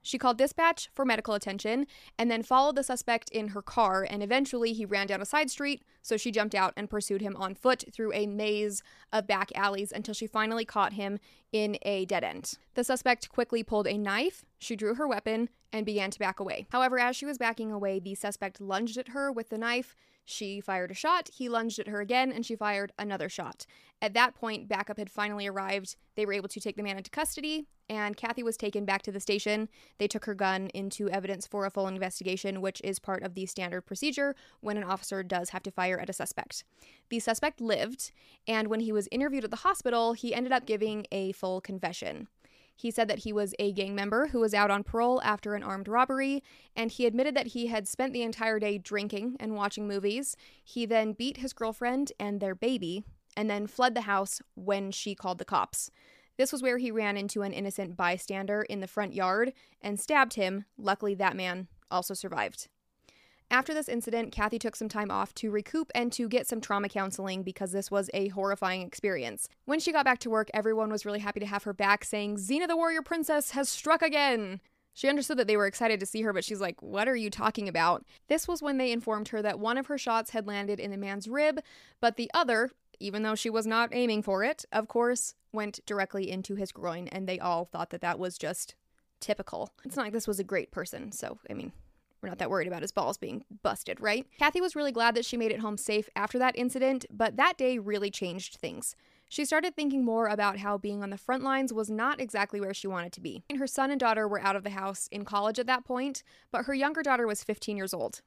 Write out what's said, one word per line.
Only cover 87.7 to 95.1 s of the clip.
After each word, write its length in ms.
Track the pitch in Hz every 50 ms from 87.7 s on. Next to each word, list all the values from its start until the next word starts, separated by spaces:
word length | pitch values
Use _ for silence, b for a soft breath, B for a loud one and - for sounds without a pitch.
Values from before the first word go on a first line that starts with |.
| - 165 170 -
that 120 | - 175
that 180 | - 175 170 165
was 180 | 185 180 175
just 380 | - - 147 185 - - - - _ _ _ _ _ _ _ _ _
typical. 520 | - - 208 - 190 - - 85 - 196 _ _ -
It's 120 | 262 -
not 80 | 269 240
like 100 | 214 208
this 140 | 233 -
was 120 | - 208 185
a 40 | 190
great 260 | 190 202 180 - _
person, 420 | - 180 175 - - - - 214
so, 280 | - - - - - - - -
I 40 | 104
mean, 180 | - - - - - - - _ _ _ _ _ _
we're 60 | -
not 100 | 190 180 190
that 100 | 180 120
worried 180 | 190 190 156
about 140 | 180 175 165
his 100 | 151 -
balls 260 | _ 202 156 120 -
being 280 | - - - - 214 - _ 208 208 -
busted, 380 | - - - - - 92 -
right? 260 | - 208 208 254 269 _ _
Kathy 220 | - 294 302 294 359
was 160 | 359 370 -
really 160 | 302 294 285
glad 240 | 233 226 233 233